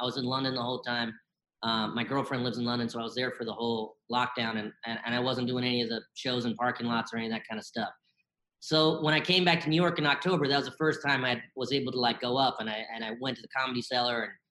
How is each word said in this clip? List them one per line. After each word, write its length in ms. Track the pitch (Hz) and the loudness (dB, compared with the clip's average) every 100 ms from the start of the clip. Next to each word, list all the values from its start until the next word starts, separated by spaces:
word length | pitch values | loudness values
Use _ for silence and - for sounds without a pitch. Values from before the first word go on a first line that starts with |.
I 20 | |
was 140 | 123 120 | -4 -2
in 80 | 123 | -2
London 300 | 131 131 127 | 0 0 -2
the 60 | |
whole 180 | 120 127 | -2 -4
time. 320 | 123 120 113 113 _ _ _ _ | -2 -2 -2 -6 _ _ _ _
Um, 320 | 113 113 107 | 0 0 0
my 100 | 120 | -2
girlfriend 400 | 117 139 131 131 | 0 -2 0 -2
lives 140 | 123 117 | -2 -2
in 80 | 120 | 0
London, 240 | 120 117 | 0 -2
so 100 | 117 | -4
I 40 | |
was 100 | 113 | -6
there 160 | 120 127 | -2 -4
for 160 | 123 113 | -4 -6
the 80 | |
whole 440 | 104 117 113 107 - - | -2 -2 -2 -4 -10 -4
lockdown, 460 | 123 123 127 113 110 | 0 0 -2 -2 -2
and, 140 | 107 - 113 | -6 -8 -8
and, 100 | 113 117 | -6 -2
and 80 | |
I 60 | 123 | 0
wasn't 280 | 127 127 120 | 2 0 0
doing 160 | 123 | 0
any 200 | 123 123 | 2 2
of 60 | 113 | 0
the 120 | 113 - - | -2 -6 -8
shows 300 | 131 123 117 | -2 0 0
in 100 | 107 | 0
parking 320 | 123 120 117 | 0 0 0
lots 260 | 117 113 | 0 0
or 40 | 113 | -4
any 100 | 113 | -4
of 40 | |
that 140 | 110 - | -4 -6
kind 120 | 107 | -10
of 40 | |
stuff. 260 | - 120 98 - _ _ _ _ _ _ | -6 -6 -6 -8 _ _ _ _ _ _
So 440 | - 156 156 156 | 0 4 4 4
when 100 | 156 | 2
I 60 | 156 | 2
came 260 | 156 180 175 | 4 4 6
back 160 | 165 | 4
to 80 | 156 | 4
New 60 | 160 | 4
York 240 | 175 165 | 4 4
in 80 | 147 | 2
October, 400 | 135 185 175 139 | 2 2 2 2
that 100 | 143 | 2
was 80 | 131 | 0
the 100 | - | 0
first 240 | 156 - 143 | 0 0 0
time 180 | 135 | 2
I 160 | 127 117 - 131 | 2 -2 -4 -6
was 160 | 120 | -2
able 200 | 139 127 | 0 0
to, 80 | 123 | 2
like, 200 | 120 110 | 2 2
go 180 | 123 131 | 0 4
up, 180 | 127 - | 2 2
and 80 | 110 | -4
I, 160 | 107 113 113 | -4 -6 -8
and 100 | 113 | -6
I 60 | 117 | -4
went 140 | 131 120 | -6 -6
to 80 | |
the 60 | 113 135 | -6 -4
Comedy 280 | 131 123 | -2 -4
Cellar, 400 | - 123 123 117 | -2 0 2 0
and, 80 | 107 - _ | -4 -8 _